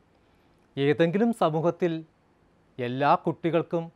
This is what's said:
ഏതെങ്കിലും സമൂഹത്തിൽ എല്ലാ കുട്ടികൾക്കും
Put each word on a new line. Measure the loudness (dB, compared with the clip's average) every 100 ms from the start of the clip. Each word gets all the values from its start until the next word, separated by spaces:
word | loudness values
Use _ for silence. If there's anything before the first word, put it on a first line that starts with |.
| _ _ _ _ _ _ _ -4
ഏതെങ്കിലും | 0 2 2 2 0
സമൂഹത്തിൽ | 0 0 2 -2 0 -2 -2 -8 _ _ _ _ _ _ -8
എല്ലാ | -6 0 2 2
കുട്ടികൾക്കും | 0 -4 -2 -2 -2 -6 -6